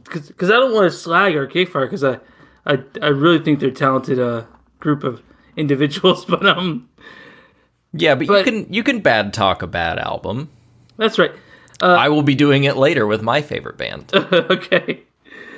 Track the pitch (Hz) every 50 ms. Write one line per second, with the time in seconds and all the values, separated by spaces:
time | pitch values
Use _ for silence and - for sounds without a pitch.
0 | _ - - 165 147 - - - 180 180 214 240 262 262 220 214 196 165 147 -
1 | - 170 170 175 196 202 165 147 139 135 - 165 180 180 - 147 135 113 - -
2 | 139 135 120 117 - _ _ _ - _ _ _ - - 147 139 139 - - -
3 | 151 151 143 139 147 170 170 151 147 160 147 143 151 135 127 - 147 135 131 131
4 | 131 - 139 127 123 120 117 117 113 - _ _ _ _ _ _ - 156 147 147
5 | 147 139 117 - _ _ _ _ _ _ - - 156 139 143 131 151 143 147 -
6 | - 190 170 - - - 170 - 190 196 170 175 185 180 156 120 - _ _ _
7 | - - - - - - - - - _ _ _ _ _ _ _ _ _ - 156
8 | 170 156 139 127 156 151 202 202 185 - 226 214 - - - 220 226 285 262 233
9 | - 139 120 107 104 101 - - 101 95 90 - 98 87 95 87 85 82 82 -
10 | - - - - - - 101 127 151 156 _ _ _ _ _ _ _ _ _ -
11 | 214 220 214 - 170 151 - - - _ - - - - _ - 185 185 175 170
12 | 120 143 151 151 143 147 139 135 147 143 139 139 139 143 135 123 135 156 170 135
13 | 107 104 107 104 107 113 120 151 147 - - - - - - - - 53 50 -
14 | - - - 196 175 - 185 170 165 - 185 - - - 190 170 - - - -
15 | _ _ _ _ _ - - - - - -